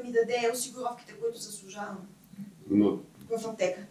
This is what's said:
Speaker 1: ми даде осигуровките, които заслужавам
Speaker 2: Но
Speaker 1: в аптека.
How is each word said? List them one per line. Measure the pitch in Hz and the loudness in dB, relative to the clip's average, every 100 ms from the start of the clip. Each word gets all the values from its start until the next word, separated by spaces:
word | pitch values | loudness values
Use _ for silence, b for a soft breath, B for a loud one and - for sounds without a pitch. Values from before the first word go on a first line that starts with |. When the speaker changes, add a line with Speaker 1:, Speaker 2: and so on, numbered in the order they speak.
Speaker 1:
ми | 247 | 2
даде | 226 226 247 233 | 2 4 4 2
осигуровките, | 247 262 247 247 - - 202 | 0 -4 -4 -6 -6 -12 -4
които | 233 233 | -4 -4
заслужавам | 208 196 190 208 208 196 - - - - - - - | -10 -12 -12 -8 -8 -8 -12 -18 -18 -14 -14 -14 4
Speaker 2:
Но | 101 101 - - - - | 6 6 4 -6 -18 -6
Speaker 1:
в | 226 226 | -4 -4
аптека. | 226 185 202 - | 0 0 0 -10